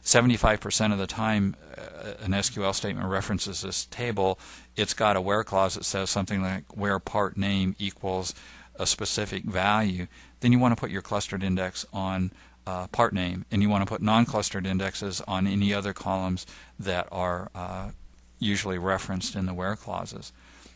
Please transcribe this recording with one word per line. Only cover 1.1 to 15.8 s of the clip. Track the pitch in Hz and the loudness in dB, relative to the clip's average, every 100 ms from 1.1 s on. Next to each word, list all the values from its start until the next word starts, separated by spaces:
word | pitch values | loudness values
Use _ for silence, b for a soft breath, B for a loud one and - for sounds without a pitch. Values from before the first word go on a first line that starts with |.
| - 110 107 98 - - - | -2 0 2 2 0 -10 -16
uh, | - 78 104 101 | -14 -12 -12 -6
an | 101 | -2
S | 101 98 | 0 -2
Q | 104 | 0
L | 98 | -2
statement | 95 104 98 95 | 0 -2 -4 -2
references | 95 - 95 101 90 | -2 0 -2 -2 -6
this | 92 - - | -6 -6 -6
table, | - 120 104 95 92 B B B - | -6 -4 2 2 0 B B B -2
it's | 104 | -2
got | - 107 95 | 2 4 4
a | |
WHERE | 95 104 | 2 0
clause | 107 98 95 | 2 2 2
that | 101 | 2
says | - 98 95 | -4 -2 0
something | 104 92 98 | -2 0 0
like | 95 95 - - | 0 -2 -8 -4
WHERE | 101 95 | 0 0
PART | - 107 98 101 | 0 0 0 0
NAME | 98 98 95 95 | 0 2 2 0
equals | 98 - 98 92 92 B B B B - | -6 -6 -4 -2 -4 B B B B -4
a | 92 | -2
specific | - 104 - 104 98 | -2 -2 -2 -2 -4
value, | 117 92 98 107 107 90 87 B B - | -4 0 4 4 2 0 -6 B B 0
then | 123 | 4
you | 123 | 6
want | 123 113 | 6 2
to | |
put | 123 | -2
your | 92 | -6
clustered | - 104 - 95 | -2 -2 -2 -2
index | 95 92 92 - - | 0 0 0 -4 -8
on, | 101 95 95 92 B B B - | -4 -2 0 -2 B B B -8
uh, | 92 90 | -6 -4
part | - 117 | 2 2
name, | 95 90 92 - | 2 -2 -4 -2
and | 104 | 2
you | 104 | 4
want | 101 | 4
to | 98 | 2
put | 110 | 0
non-clustered | 107 110 117 107 - 98 | 4 4 4 2 -2 -2
indexes | 95 95 98 - 101 87 | -2 0 -2 -2 -6 -6
on | - 92 98 | -4 0 2
any | 98 101 | 2 2
other | 101 | 2